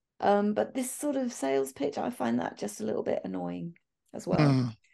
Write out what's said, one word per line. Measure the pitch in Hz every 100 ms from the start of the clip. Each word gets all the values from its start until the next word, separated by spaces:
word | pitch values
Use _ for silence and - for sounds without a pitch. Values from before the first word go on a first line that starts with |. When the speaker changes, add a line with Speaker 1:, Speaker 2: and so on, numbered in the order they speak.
| _ -
Speaker 1:
Um, | 196 202 208
but | 214 214
this | 262 254
sort | - 294 269
of | 247
sales | - 277 269 269
pitch, | - 277 -
I | -
find | 247 - 240
that | - -
just | 208 -
a |
little | 214 -
bit | - -
annoying | - 185 175 175 170 170 _ _ _
as | 123 170
well. | 180
Speaker 2:
Mm. | 147 131 123 110 _